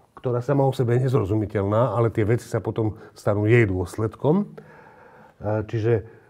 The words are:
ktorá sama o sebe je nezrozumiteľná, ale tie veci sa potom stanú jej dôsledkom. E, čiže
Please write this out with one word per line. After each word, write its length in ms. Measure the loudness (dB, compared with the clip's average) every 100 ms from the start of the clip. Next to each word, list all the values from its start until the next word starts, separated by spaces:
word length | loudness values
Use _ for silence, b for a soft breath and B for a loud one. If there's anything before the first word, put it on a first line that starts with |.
| _ -10
ktorá 240 | -4 -4
sama 240 | 0 2 2
o 80 | 0
sebe 240 | 0 2
je 80 | 2
nezrozumiteľná, 880 | 0 2 0 0 -2 0 2 2 2
ale 160 | 0
tie 160 | 2 0
veci 240 | 0 -2
sa 80 | -4
potom 400 | -4 -2 -2 -4 B -6
stanú 320 | -2 0 4
jej 160 | 4
dôsledkom. 800 | 4 0 -4 -4 -6 -2 0 2
E, 20 | 0 -10 B B B B B B B B -4 -4 -4
čiže 320 | -4 0 0 B B B